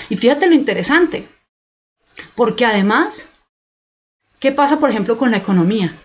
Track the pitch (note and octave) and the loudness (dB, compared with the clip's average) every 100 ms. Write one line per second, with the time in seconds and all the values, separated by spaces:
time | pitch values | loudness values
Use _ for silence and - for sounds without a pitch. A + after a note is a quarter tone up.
0 | - F#3 A#3 C#4+ F4+ D4+ A3+ F#3 F3+ D#4 | -8 0 2 2 4 2 2 -4 0 2
1 | F4+ - - _ _ _ _ _ _ _ | 0 -2 -12 _ _ _ _ _ _ _
2 | _ - - - A#3 A#3 A#3 G#3 G3 A#3+ | _ -20 -16 -2 -2 0 0 2 2 2
3 | G#4 - - _ _ _ _ _ _ _ | 0 -6 -18 _ _ _ _ _ _ _
4 | _ _ _ _ C4+ C#4 C#4 D4+ C#4+ G#3+ | _ _ _ _ -2 0 0 2 0 -2
5 | G3 A3+ B3+ G#3 F#3+ F#3 E3+ A3 E3 - | -2 -2 0 0 0 0 2 0 -4 -6